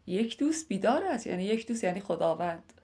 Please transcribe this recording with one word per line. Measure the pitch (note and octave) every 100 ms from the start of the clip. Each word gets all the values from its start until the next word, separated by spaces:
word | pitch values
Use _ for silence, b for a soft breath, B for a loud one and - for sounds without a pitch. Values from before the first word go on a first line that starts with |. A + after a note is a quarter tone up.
| -
یک | F3+ A3+ -
دوست | C#4+ D#4+ -
بیدار | F#3+ G3 C#4+
است، | F#4+ C4 -
یعنی | F3+
یک | F#3+ A3+ A3+
دوست | A3+
یعنی | F#3 F3+
خداوند. | F#3+ E3+ E3 D#3+ F3 E3 - -